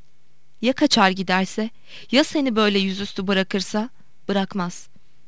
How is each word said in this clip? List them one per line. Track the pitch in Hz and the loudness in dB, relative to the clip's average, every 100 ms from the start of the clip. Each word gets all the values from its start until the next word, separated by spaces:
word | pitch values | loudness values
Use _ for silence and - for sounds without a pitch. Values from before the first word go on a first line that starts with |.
| - - - - - - | -10 -16 -16 -16 -16 -2
Ya | 226 | 0
kaçar | 262 302 240 190 | 4 4 6 6
giderse? | 190 180 185 190 - 220 - - - - | 4 2 2 2 -2 -4 -6 -16 -16 2
Ya | 240 | 4
seni | 311 320 269 220 | 4 2 2 4
böyle | 208 196 | 4 4
yüzüstü | 190 190 202 - 190 | 2 0 -6 -4 0
bırakırsa? | 190 190 196 - 214 226 - - - - | 2 2 0 -2 -2 -4 -6 -16 -10 -2
Bırakmaz. | 196 190 202 175 - - - - - | 0 0 -2 -4 -6 -12 -16 -16 -16